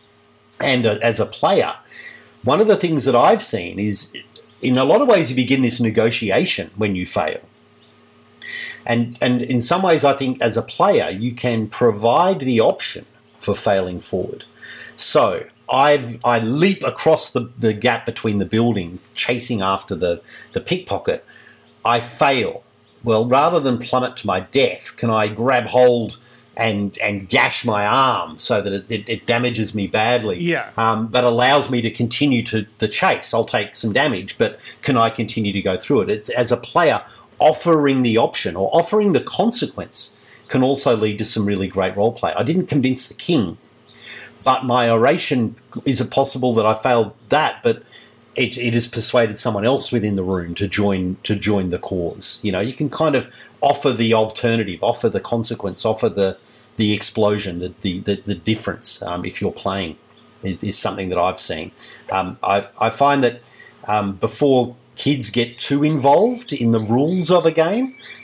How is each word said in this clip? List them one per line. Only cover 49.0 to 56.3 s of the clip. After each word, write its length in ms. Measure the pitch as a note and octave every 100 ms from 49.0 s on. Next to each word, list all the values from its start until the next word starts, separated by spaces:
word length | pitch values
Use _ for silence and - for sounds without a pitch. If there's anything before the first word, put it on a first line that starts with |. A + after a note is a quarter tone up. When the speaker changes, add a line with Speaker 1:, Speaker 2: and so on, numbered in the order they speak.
| - B2 A2+ G2+
Speaker 1:
someone 280 | B2 G#2 A2+
else 260 | C#3 -
within 220 | A#2+ G#2
the 100 | G2
room 320 | F#2 F#2+ E2+ E2+
to 140 | G2
join, 480 | G#2+ G2+ F#2+ F#2 F#2+
to 120 | - G#2
join 360 | G2+ G2+ F#2
the 80 | F2
cause. 600 | - F#2+ E2+ F#2+ - -
You 80 | G#2
know, 100 | F#2
you 100 | A2+
can 180 | - D3
kind 260 | - D#3+ C3+
of 180 | - - - _
offer 320 | C#3 C#3 C#3
the 220 | A2+ A2+
alternative, 680 | A2 A2 - A#2+ A2+ G2+ -
offer 280 | - - A2+
the 100 | G2
consequence, 640 | - A#2 A2+ - G2 F#2 A2+
offer 220 | A2 A2+
the, 300 | F#2 F#2+